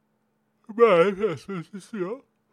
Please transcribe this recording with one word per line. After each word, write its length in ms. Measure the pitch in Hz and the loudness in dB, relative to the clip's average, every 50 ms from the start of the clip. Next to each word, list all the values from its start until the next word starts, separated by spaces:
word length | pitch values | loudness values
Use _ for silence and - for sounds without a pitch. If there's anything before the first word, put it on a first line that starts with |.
| _ _ _ _ _ _ _ _ _ _ _ _ _ - | _ _ _ _ _ _ _ _ _ _ _ _ _ -12
bære 440 | 208 220 233 226 185 165 175 202 196 | 0 2 4 6 6 6 4 2 0
P 200 | 185 220 202 156 | -2 -6 -6 -6
C-en 280 | 123 - - 196 175 160 | -8 -12 -12 -14 -14 -14
til 180 | - - 190 | -14 -18 -20
siden. 400 | - - 226 202 175 185 233 277 _ _ _ _ _ _ | -20 -16 -12 -12 -10 -10 -12 -14 _ _ _ _ _ _